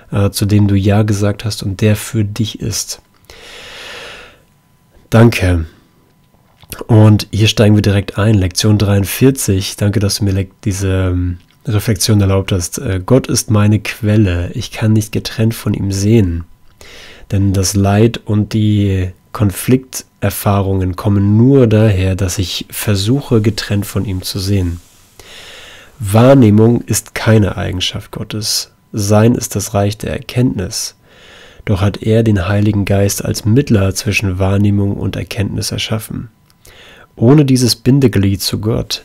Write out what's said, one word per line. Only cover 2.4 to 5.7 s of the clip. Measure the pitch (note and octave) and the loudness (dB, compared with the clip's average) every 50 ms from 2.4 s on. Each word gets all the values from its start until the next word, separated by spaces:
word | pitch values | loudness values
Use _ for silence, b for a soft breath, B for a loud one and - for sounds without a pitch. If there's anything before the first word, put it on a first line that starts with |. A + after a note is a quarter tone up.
| A2+ A2 - - | -6 -6 -6 -8
ist. | - - G2+ - - - - - _ _ _ _ B B B B B B B B B B B B B B B B B B B B B B B B B B _ _ _ _ _ _ _ _ _ _ _ _ - | -8 -6 -6 -6 -8 -10 -12 -16 _ _ _ _ B B B B B B B B B B B B B B B B B B B B B B B B B B _ _ _ _ _ _ _ _ _ _ _ _ 4
Danke. | A2+ A#2 A#2 A2 - F#2+ F2+ F2+ E2+ D#2+ D#2+ | 6 6 6 4 2 0 0 0 0 -2 -6